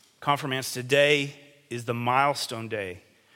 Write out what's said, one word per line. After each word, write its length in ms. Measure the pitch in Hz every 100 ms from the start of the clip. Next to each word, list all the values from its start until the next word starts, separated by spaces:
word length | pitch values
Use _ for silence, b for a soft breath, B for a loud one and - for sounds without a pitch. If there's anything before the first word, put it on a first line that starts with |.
| _ -
Confirmants, 540 | - 139 143 131 127
today 680 | 127 123 139 143 147 139 - - _ -
is 160 | 120
the 100 | 117
milestone 760 | 120 120 127 143 135 - 117 113
day 360 | 110 95 90 _ b b